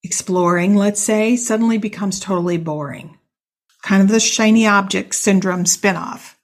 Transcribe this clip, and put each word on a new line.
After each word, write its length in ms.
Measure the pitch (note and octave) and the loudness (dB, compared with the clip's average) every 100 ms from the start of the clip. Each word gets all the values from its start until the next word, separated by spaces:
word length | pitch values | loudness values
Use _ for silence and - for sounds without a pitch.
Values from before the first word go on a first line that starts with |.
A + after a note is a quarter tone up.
exploring, 720 | E3+ - - F3+ F3 F3 F#3 G3+ | -6 -8 -2 0 2 2 2 2
let's 260 | G3+ G3+ | 2 0
say, 320 | - G#3+ A3 A#3+ | -2 0 2 0
suddenly 400 | A#3+ A3 A3+ A3+ | 0 0 0 0
becomes 440 | G#3 F#3+ G3 F#3 | -4 -4 -6 -6
totally 360 | - F#3 F3 E3+ | -4 -2 0 -2
boring? 640 | E3 D3+ C#3+ C3 D3 - _ _ _ _ _ _ | -4 -8 -8 -12 -16 -20 _ _ _ _ _ _
Kind 180 | - G3 | 0 2
of 80 | G3 | 4
the 120 | A3 | 2
shiny 460 | - - A3 A3+ A3 | 0 2 4 4 4
object 480 | G3+ G3 F#3+ - - | 2 0 -6 -4 -2
syndrome 480 | - F#3+ F#3+ F3+ | 2 2 2 -2
spinoff. 720 | F3+ - G3+ E3+ - - - _ | -2 0 0 -2 -8 -14 -18 _